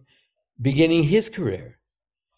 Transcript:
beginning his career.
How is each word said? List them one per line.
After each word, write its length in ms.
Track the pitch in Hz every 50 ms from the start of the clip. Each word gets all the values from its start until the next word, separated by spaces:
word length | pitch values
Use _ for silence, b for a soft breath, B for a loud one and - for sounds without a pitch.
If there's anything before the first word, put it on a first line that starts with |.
| _ _ _ _ _ _ _ _ _ _ _ -
beginning 420 | 120 139 135 139 165 160 165 170 156
his 260 | 143 185 220 214 220
career. 500 | - 208 165 107 92 - - 120 - _ _ _ _ _ _ _ _ _ _ _ _